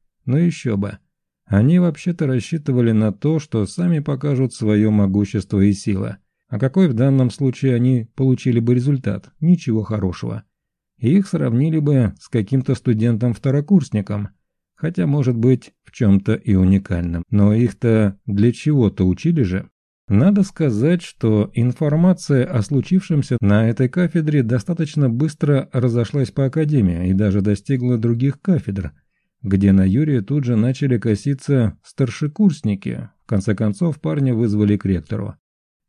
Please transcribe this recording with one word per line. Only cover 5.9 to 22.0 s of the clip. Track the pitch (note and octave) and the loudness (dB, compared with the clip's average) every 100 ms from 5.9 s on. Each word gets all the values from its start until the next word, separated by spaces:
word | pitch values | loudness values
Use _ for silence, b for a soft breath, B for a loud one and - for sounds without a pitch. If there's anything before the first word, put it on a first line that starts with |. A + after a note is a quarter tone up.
| F#2+ A2 - _ _ _ | -4 -6 -10 _ _ _
А | G#2+ | -4
какой | C3 F#3 F#3 | -2 2 2
в | |
данном | A2+ C3+ C3+ B2 | 2 2 2 0
случае | - C3+ B2 C3+ | 0 -4 -2 0
они | A#2+ B2 B2+ A2 - | 0 2 0 -2 -2
получили | C3 B2+ C3+ A#2 | 0 0 0 0
бы | A#2 B2 | 2 0
результат? | B2+ C#3 G#2+ G2+ - _ | 0 -2 -2 -6 -10 _
Ничего | D#3+ F3 C3 A2 | 2 2 2 -2
хорошего. | G#2 G#2+ F#2 E2+ A#2 A2 - _ _ _ _ _ | -2 -4 -4 -4 -8 -10 -14 _ _ _ _ _
Их | A#2 F#3 G3 | 0 2 0
сравнили | E3 C3+ A#2 D#3 D#3+ | -2 -2 0 0 0
бы | C#3+ C#3 A2 - | 0 2 0 -4
с | - | -6
каким-то | A#2+ G2+ C3+ B2+ B2+ | -4 0 -2 -2 -2
студентом-второкурсником, | - A2 A#2 A2+ A#2+ A2 C3+ C#3 D3 G3+ C#3 A2 G2 G#2 G2+ - _ _ _ _ | 0 0 0 0 -2 -2 -2 -2 2 0 2 -4 -4 -6 -8 -14 _ _ _ _
хотя, | D#3 F3+ E3 | -6 -2 -2
может | C#3+ C3 A#2 | 0 0 0
быть, | B2 B2+ - _ _ | 2 2 -2 _ _
в | |
чём-то | - A2 G2 G2 G#2+ | -2 2 2 2 -2
и | - F#2+ | 0 2
уникальным. | F#2 G2 G2 F2+ F2 E2+ E2+ | 4 2 0 -4 -4 -6 -2
Но | G#2 G2+ | 2 2
их-то | G#2+ A#2+ - A#2+ A2 G#2 G2 - | 4 0 0 0 2 2 -2 -6
для | G2+ A#2 | 0 0
чего-то | A#2 D3+ D3 G#2+ - F#2 | 0 0 2 2 2 0
учили | F2+ D#3+ E3+ | 0 0 0
же. | G2+ F#2 - _ _ _ - | 0 -2 -8 _ _ _ -2
Надо | G2+ E3 G#3 | 2 4 4
сказать, | F#3+ - D3+ G#2+ C#3 F3 | 0 -2 -2 0 0 0
что | - - A2+ G#2+ - | -4 -4 0 2 0
информация | - A#2+ A#2+ D3+ D3+ | 0 -2 -2 -2 2